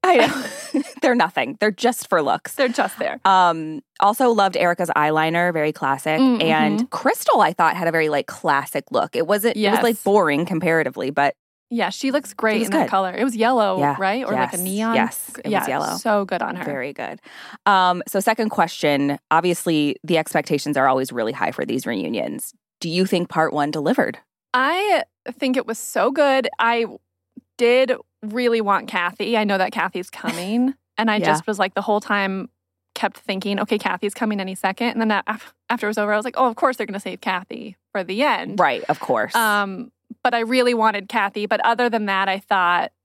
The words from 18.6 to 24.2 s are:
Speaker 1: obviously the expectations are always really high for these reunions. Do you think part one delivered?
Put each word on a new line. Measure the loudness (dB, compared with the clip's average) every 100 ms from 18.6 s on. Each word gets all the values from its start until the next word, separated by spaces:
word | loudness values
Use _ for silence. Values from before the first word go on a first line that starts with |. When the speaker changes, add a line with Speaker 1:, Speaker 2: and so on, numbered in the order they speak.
| 0 2 0 2 0 -2 _
Speaker 1:
obviously | 2 2 0 0 0 0 -2
the | 0 0
expectations | 2 -2 0 -2 0 2
are | 4
always | 2 -2
really | -2 -4
high | -2 -4
for | -2 -4
these | -4 -4
reunions. | -4 -4 -4 -6 -8 -12 _ _ _
Do | -4
you | -2 0
think | 0 0
part | 0 0
one | 0 -2
delivered? | -2 0 0 -2 -4